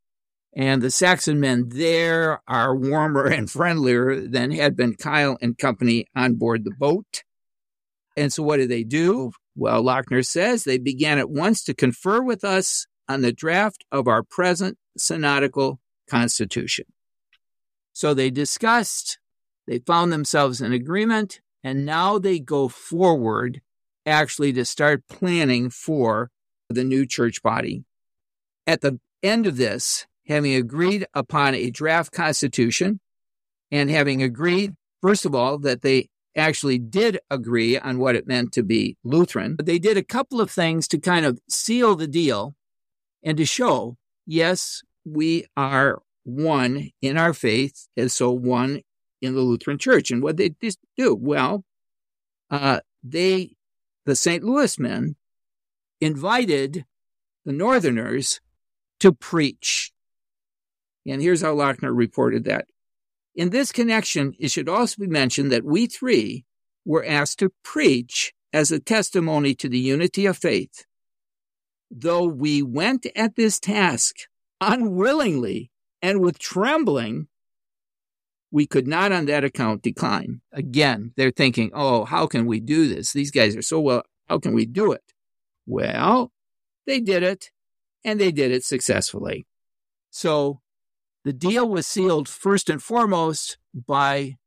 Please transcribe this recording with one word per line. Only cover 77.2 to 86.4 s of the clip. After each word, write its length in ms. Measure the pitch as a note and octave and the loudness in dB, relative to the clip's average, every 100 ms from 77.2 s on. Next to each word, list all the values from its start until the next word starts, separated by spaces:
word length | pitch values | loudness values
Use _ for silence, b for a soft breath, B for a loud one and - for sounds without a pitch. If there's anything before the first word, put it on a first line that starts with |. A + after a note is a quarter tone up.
| D#3 _ _ _ _ _ _ _ _ _ _ _ _ | -10 _ _ _ _ _ _ _ _ _ _ _ _
we 160 | D3+ D3 | -2 0
could 220 | C#3+ B2+ | 0 0
not 240 | E3 G3+ | 0 2
on 140 | F#3 D3 | 2 0
that 180 | D3 | 0
account 380 | C3+ - A#2 A2 | -2 -2 -2 -2
decline." 580 | A#2 - E3+ F2+ - B2 _ | -4 -4 -2 -2 -6 -12 _
Again, 640 | C#3+ C3+ B2+ C#3+ A2 A2+ C3 | -10 -4 2 2 2 -4 0
they're 140 | C3 | 0
thinking, 400 | - C3+ A#2+ A2+ | 2 0 2 -2
"Oh, 300 | - C3+ A#2+ | 0 0 0
how 220 | A2+ E3 D#3+ | 0 -2 0
can 180 | B2+ | 0
we 140 | A#2 A2 | 0 -2
do 300 | A#2 D#3 D3+ | 0 2 2
this? 240 | F2 - | 0 -4
These 180 | C#3+ C#3+ | -4 -2
guys 240 | C#3 A2 | 2 2
are 80 | G#2+ | 2
so 180 | - D#3+ | -4 0
well, 220 | C#3+ B2 - _ - | 2 0 -2 _ -4
how 100 | E3 | -2
can 120 | - | 0
we 140 | A2+ A2+ | 0 0
do 260 | C3+ G#3 | 0 0
it?" 100 | B2+ _ _ _ _ _ _ | 0 _ _ _ _ _ _
Well, 680 | - - - - F3+ B3 B3 _ | -8 -4 -2 0 2 2 0 _